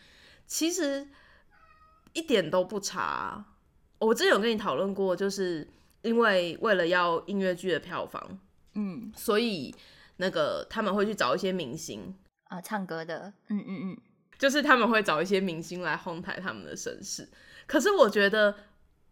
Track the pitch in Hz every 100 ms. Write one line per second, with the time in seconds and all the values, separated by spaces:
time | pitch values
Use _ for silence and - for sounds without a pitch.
0 | - - - - - - 320 370 285 277
1 | 285 - - _ _ _ _ _ _ _
2 | _ 320 320 220 156 185 185 208 196 185
3 | 85 65 95 - 208 _ _ _ _ -
4 | 220 226 381 226 226 214 196 135 196 196
5 | 190 180 196 196 180 165 - - _ _
6 | 226 233 220 190 175 - 226 190 165 180
7 | 175 165 - 202 185 180 185 151 175 156
8 | - - - 190 _ _ _ 208 202 151
9 | - - - 208 240 185 123 - - -
10 | - - 185 180 143 80 - 220 214 202
11 | 208 202 123 156 196 185 135 156 - 107
12 | 190 190 _ _ - 180 - 220 185 165
13 | 165 160 185 - - 202 - 190 190 -
14 | - _ _ - 269 294 294 254 214 226
15 | 202 156 180 196 190 160 160 180 170 165
16 | 185 165 190 - 180 110 73 - - -
17 | 196 - - - - - - 294 311 392
18 | 226 208 196 214 208 202 - _ _ _
19 | _